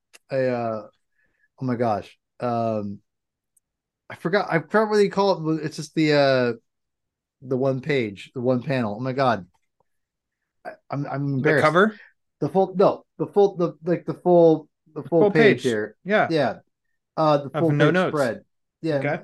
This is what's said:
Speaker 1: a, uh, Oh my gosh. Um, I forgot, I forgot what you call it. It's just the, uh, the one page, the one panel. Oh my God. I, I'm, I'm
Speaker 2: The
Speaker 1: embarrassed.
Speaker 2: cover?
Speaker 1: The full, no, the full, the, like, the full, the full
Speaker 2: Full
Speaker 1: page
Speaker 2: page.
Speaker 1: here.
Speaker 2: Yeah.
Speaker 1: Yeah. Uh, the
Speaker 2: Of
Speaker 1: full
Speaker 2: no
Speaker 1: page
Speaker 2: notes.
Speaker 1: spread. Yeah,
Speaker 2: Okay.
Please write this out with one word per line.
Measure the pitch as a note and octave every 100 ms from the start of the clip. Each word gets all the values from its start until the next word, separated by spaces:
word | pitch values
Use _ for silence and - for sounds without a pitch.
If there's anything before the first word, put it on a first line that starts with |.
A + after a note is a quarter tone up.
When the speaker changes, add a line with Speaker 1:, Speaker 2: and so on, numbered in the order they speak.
| _ - _
Speaker 1:
a, | C3+ B2+
uh, | A#2+ A2+ A2 - _ _ _ _ _ _ _
Oh | B2+
my | A#2
gosh. | A#2 G2+ - _ _ -
Um, | A#2+ A#2 A2+ G#2+ G#2 G2+ _ _ _ _ _ _ _ _ _ _ -
I | -
forgot, | E3+ G3+ -
I | E3
forgot | - G#3 A3
what | G#3+
you | G3
call | G3 G3 F3 D#3
it. | D#3+ D3+
It's | -
just | D3 D#3+
the, | D3+
uh, | D3 C#3 C3 A#2+ - _ _ _ _ _ _ _ _
the | B2+ C3
one | C3+ C3+
page, | D3+ C#3 A2 F#2+ -
the | C3
one | A#2+ B2+
panel. | - C3 A2 G#2
Oh |
my | C3
God. | B2+ C3 G#2 F2 _ _ _ _ _ _ _ _ _ _ _ -
I, | - -
I'm, | C#3 C#3+
I'm | C#3 C#3+
Speaker 2:
The | C3+
Speaker 1:
embarrassed. | D3+ D3 D3+
Speaker 2:
cover? | E3+ G#3+ - - _ _ _
Speaker 1:
The | D#3
full, | F#3 F#3 F#3
no, | E3+ - _ -
the | D3+
full, | G#3 G3 E3
the, | E3 -
like, | D#3+ E3 -
the |
full, | - F3+ F3 E3 D#3 - _ _
the | D3+
full | C3+ E3+
Speaker 2:
Full | G#3
Speaker 1:
page | G#3 G#3+ A#2+
Speaker 2:
page. |
Speaker 1:
here. | B2+ G#2+ G#2+ -
Speaker 2:
Yeah. | F3+ G#3 C3+
Speaker 1:
Yeah. | D#3+ A#2+ F#2 _ _ _ _ _ -
Uh, | D#3 C#3+
the | C#3
Speaker 2:
Of | D#3
Speaker 1:
full | D#3+
Speaker 2:
no | D3 D3
Speaker 1:
page | F3+
Speaker 2:
notes. | E3 D3+
Speaker 1:
spread. | B2 G2 - _ _ _
Yeah, | D#3+ C#3
Speaker 2:
Okay. | C#3+ E3